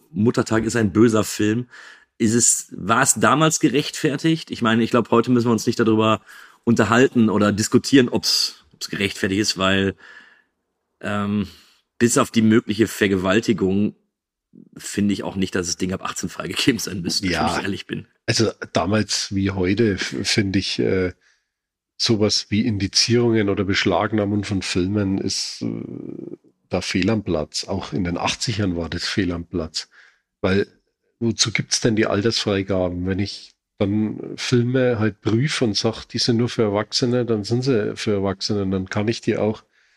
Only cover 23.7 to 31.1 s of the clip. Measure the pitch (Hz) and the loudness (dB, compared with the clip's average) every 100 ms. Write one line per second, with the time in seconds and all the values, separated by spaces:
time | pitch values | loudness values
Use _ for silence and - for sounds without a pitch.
23.7 | 95 101 87 104 107 101 104 101 98 - | 0 2 2 0 0 0 -2 -2 -4 -2
24.7 | 92 90 104 98 98 - - - - - | -2 0 0 0 -2 -2 -6 -8 -8 -8
25.7 | - - - - - - - _ _ _ | -8 -10 -12 -14 -14 -14 -16 _ _ _
26.7 | 92 - 98 92 110 98 80 76 - - | -4 -2 -2 0 0 -2 -4 -4 -8 -6
27.7 | 98 - 127 87 85 - - - 104 98 | -8 -6 -4 -4 -2 -4 -4 -4 -2 -2
28.7 | 85 80 85 - - 90 85 85 87 78 | -2 -4 -6 -4 -2 -2 -4 -6 -8 -6
29.7 | - - - - _ _ _ 95 98 - | -8 -12 -16 -20 _ _ _ 0 0 -2
30.7 | _ _ _ _ | _ _ _ _